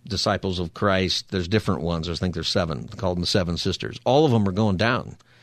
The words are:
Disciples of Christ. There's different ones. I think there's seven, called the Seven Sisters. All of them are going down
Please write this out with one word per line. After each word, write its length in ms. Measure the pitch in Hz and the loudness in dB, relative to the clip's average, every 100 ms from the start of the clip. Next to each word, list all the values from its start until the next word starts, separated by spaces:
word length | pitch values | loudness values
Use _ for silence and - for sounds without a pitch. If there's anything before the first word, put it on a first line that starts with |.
| - | -8
Disciples 540 | 95 117 95 95 90 | -2 0 0 0 -2
of 140 | 85 | -4
Christ. 560 | - 104 95 92 - - | -2 2 2 2 -2 -4
There's 160 | 98 87 | -4 0
different 340 | 107 - 82 | 0 2 -2
ones. 280 | 82 85 80 | 0 -2 -2
I 40 | |
think 220 | 82 92 85 | -2 -2 -2
there's 140 | 80 | -2
seven, 380 | 101 85 69 - | 0 0 -4 -8
called 320 | - 92 90 | -4 -2 -2
the 40 | 87 | 0
Seven 320 | 107 85 85 | 0 0 -2
Sisters. 420 | - 87 - - | -2 -4 -6 -4
All 220 | - 135 160 | 2 4 6
of 60 | |
them 160 | 113 101 | 4 2
are 60 | |
going 240 | 92 110 90 | 2 2 2
down 400 | 113 120 - - _ _ | 2 0 -4 -14 _ _